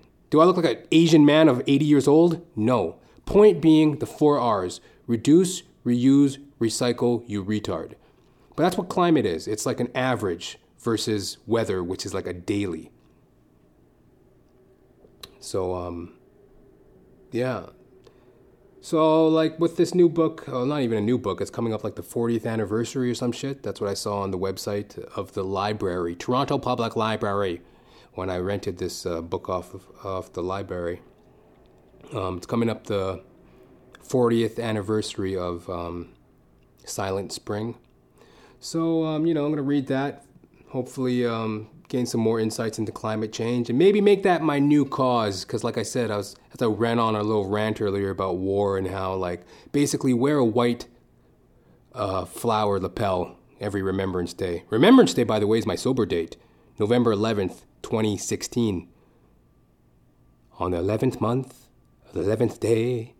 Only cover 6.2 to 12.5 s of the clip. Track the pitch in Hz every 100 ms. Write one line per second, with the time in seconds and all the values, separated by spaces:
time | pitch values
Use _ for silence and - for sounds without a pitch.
6.2 | 139 135 - - 113 - 123 120 123 117
7.2 | 117 104 95 107 104 85 - - _ _
8.2 | _ _ _ - 170 180 180 - 175 151
9.2 | 104 80 - 107 135 117 120 127 127 120
10.2 | 98 85 - - _ _ 120 110 - 107
11.2 | 92 - - 113 104 95 90 92 101 95
12.2 | 90 87 90